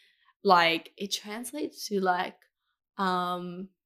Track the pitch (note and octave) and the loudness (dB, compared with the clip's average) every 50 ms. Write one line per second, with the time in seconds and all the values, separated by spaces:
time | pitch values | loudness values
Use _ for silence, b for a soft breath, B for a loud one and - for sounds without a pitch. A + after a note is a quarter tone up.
0 | _ _ _ _ _ _ _ _ - G3 F3+ F3 E3+ E3 E3 D#3+ - - _ - | _ _ _ _ _ _ _ _ 4 6 6 8 6 4 2 0 -4 -8 _ -12
1 | G3+ G3 - - - G#3 G#3 A3+ B3 - D4 D4 D#4 - - - - - G#3 G3 | -10 -8 -8 -8 -8 -8 -12 -12 -10 -10 -8 -8 -8 -8 -8 -10 -10 -4 -4 0
2 | F#3+ F#3 F3+ F3 F#3 - - _ _ _ _ _ _ _ _ _ _ _ _ - | 2 2 2 0 0 -4 -8 _ _ _ _ _ _ _ _ _ _ _ _ -4
3 | G3 F#3 F3+ F3+ F3+ F3+ F3+ F3+ F3+ F3+ F3 F3+ G3 F#3+ _ _ _ | -2 0 0 0 -2 -2 -4 -6 -6 -8 -10 -10 -12 -14 _ _ _